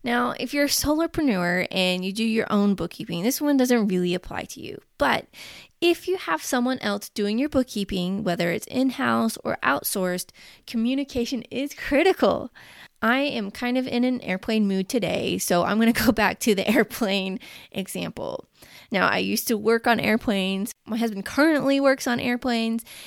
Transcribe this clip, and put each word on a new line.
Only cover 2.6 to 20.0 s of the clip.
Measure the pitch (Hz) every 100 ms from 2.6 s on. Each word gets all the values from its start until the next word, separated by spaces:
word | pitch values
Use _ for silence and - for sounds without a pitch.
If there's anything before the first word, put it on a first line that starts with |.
| 202
bookkeeping, | 196 170 - 220 170
this | 202 269
one | 294 277
doesn't | 254 240 208
really | 180 180
apply | 180 - -
to | - -
you. | - - _ _
But | 285 - - - - - - _
if | 339 339 -
you | 370
have | - 320
someone | - 254 247 254
else | 214 202 -
doing | - 202 220
your | 294
bookkeeping, | 269 247 208 196 190 180 190
whether | 196 170 208
it's | 170 -
in-house | - 262 240 247 233 226 -
or | - -
outsourced, | - 285 - 202 185 180 - - - - -
communication | 233 226 269 277 247 240 247 -
is | 240 285
critical. | - - 285 370 - 208 - - - - - - _
I | 220 262
am | 285 240 202
kind | - 247 254
of | 254
in | 240
an | 247 247
airplane | - 190 - 220 202
mood | 190 190
today, | 247 185 - - -
so | - 175
I'm | 170 208
gonna | 226
<laughs> | 226 226
go |
back | 220 202 -
to | -
the | 190 -
airplane | 220 208 - 214 196 190 185 - - -
example. | - 190 180 175 - 80 - _ _ - - -
Now, | 185 185
I | -
used | 190 220 -
to | 220
work | 214 226 240
on | 226